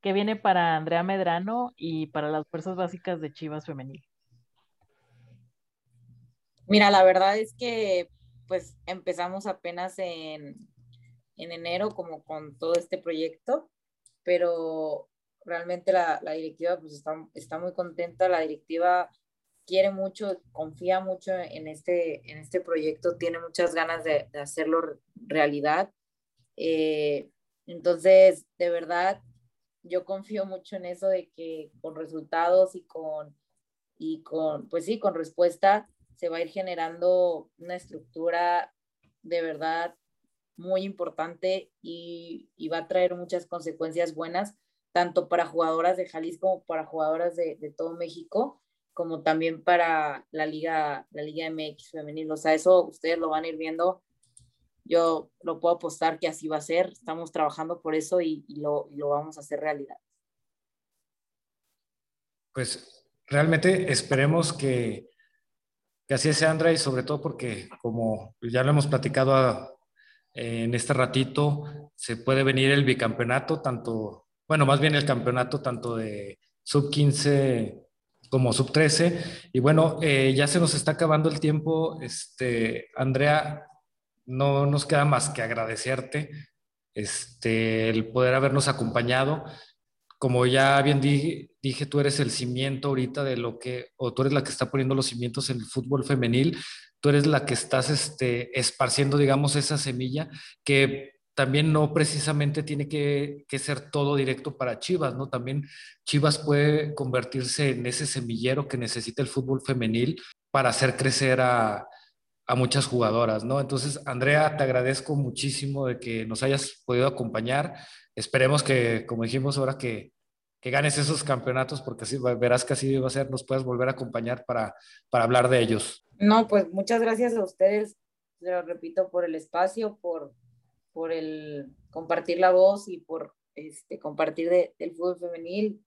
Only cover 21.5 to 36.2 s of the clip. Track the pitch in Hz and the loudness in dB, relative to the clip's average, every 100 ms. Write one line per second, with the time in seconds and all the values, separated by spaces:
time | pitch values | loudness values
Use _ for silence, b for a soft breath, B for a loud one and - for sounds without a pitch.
21.5 | 156 156 156 - 175 165 147 - 151 156 | -12 -14 -12 -2 -2 -2 -6 -12 -20 -6
22.5 | 180 - 165 156 151 175 170 170 165 165 | -6 -4 -4 -2 -2 -4 -2 -6 -6 -10
23.5 | - 175 165 165 165 160 147 - 147 143 | -2 -2 0 -2 -4 -2 -2 -2 -12 -10
24.5 | - 160 165 160 143 _ - - 156 147 | -6 -2 -2 -2 -10 _ -20 -6 0 0
25.5 | 147 147 160 196 _ _ _ _ _ _ | 0 0 0 -2 _ _ _ _ _ _
26.5 | - 165 160 156 151 147 143 - _ _ | -8 -2 0 0 0 -2 -2 -6 _ _
27.5 | _ - 170 175 170 262 190 190 160 _ | _ -18 -4 -2 2 8 10 10 8 _
28.5 | _ 175 170 165 175 185 202 - _ _ | _ -2 -2 -2 0 0 -2 -10 _ _
29.5 | _ _ _ 175 180 180 190 208 208 196 | _ _ _ -4 -4 -4 -10 -6 -6 -6
30.5 | 185 185 196 180 180 190 185 - - 165 | -8 -12 -12 -10 -4 0 0 -4 -14 -12
31.5 | 160 151 _ 165 156 160 160 151 165 170 | -12 -16 _ -14 -12 -10 -12 -6 0 4
32.5 | 185 185 185 _ 160 160 151 151 147 _ | 6 4 0 _ -12 -10 -10 -12 _ _
33.5 | _ _ _ _ _ 156 160 - 160 160 | _ _ _ _ _ -10 -10 -8 -4 -2
34.5 | 151 - 170 165 220 202 165 156 - 175 | -4 -6 -6 -4 -2 -2 -4 -10 0 0
35.5 | 170 196 208 208 _ _ _ | 4 4 4 0 _ _ _